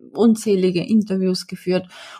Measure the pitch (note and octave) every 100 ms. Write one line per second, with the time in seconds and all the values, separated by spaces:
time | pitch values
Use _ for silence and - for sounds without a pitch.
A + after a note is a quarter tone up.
0 | B1 - A3+ A3 A3 F#3+ F#3 F3 - A3
1 | G#3 F#3+ F#3 F#3 - F3+ - F#3 F3+ -
2 | -